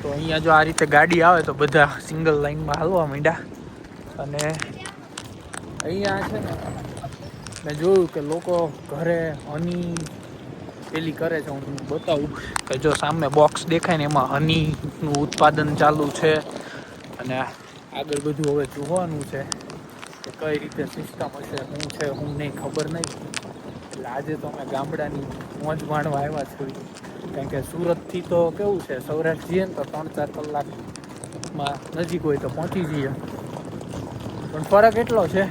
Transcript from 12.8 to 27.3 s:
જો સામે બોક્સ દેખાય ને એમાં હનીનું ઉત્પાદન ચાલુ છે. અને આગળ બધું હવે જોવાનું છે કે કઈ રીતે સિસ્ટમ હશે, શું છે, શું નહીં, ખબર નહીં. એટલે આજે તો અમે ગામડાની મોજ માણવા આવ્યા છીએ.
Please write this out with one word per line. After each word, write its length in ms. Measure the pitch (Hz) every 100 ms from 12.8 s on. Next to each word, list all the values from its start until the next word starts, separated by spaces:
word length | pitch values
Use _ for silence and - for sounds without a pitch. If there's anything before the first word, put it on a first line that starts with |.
| 151
જો 60 | 143
સામે 260 | 147 160 143 143
બોક્સ 260 | 151 - -
દેખાય 280 | 165 - 165
ને 60 | 143
એમાં 180 | 147 131
હનીનું 840 | 139 160 160 156 151 151 - 156 143
ઉત્પાદન 500 | 147 - 151 151 151 147
ચાલુ 260 | 151 151 147 -
છે. 120 | 160 156 - - - - - - - -
અને 180 | 127 127
આગળ 840 | 131 - - - - 139 147 147 147
બધું 240 | 147 151 147
હવે 100 | 135 143
જોવાનું 480 | 143 180 180 151 139
છે 140 | 135 139 - - - - - - -
કે 80 | - -
કઈ 140 | 156 151 147
રીતે 180 | - 139 -
સિસ્ટમ 420 | 151 - 156 139
હશે, 180 | 139 - -
શું 180 | - 147 -
છે, 100 | 147 135
શું 140 | 147 143
નહીં, 120 | 147 -
ખબર 280 | 139 151 151 165
નહીં. 120 | 165 - 143 - - - - - -
એટલે 220 | - 127 127
આજે 160 | 143 151
તો 40 | 151
અમે 120 | 147 135
ગામડાની 520 | 135 139 156 147 143 135 120 - -
મોજ 160 | 151 156 151
માણવા 280 | 151 151 143 143
આવ્યા 260 | 151 139
છીએ. 340 | - 135 - - - - - -